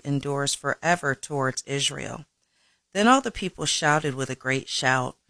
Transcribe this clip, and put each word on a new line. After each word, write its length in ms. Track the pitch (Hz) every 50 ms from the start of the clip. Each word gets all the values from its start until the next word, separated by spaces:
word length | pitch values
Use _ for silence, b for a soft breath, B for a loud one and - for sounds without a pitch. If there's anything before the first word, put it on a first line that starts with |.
| -
endures 480 | 143 143 139 - 139 143 139 139 143 -
forever 580 | - - 139 - - - 165 175 170 - 139 131
towards 480 | - - - 151 139 131 131 - - -
Israel. 580 | - 139 139 139 - 139 143 - - - - 147 _ _ _ _ _ _ _ _ _ _ _ _ _ -
Then 160 | 190 208 240
all 100 | 262 269
the 100 | 262 233
people 360 | - - 208 180 - - 156
shouted 500 | 143 - - 165 147 147 156 156 147 127
with 140 | 135 131 -
a 60 | 127
great 340 | - - 131 131 135 - -
shout 480 | - - 139 131 131 131 127 123 - _ _ _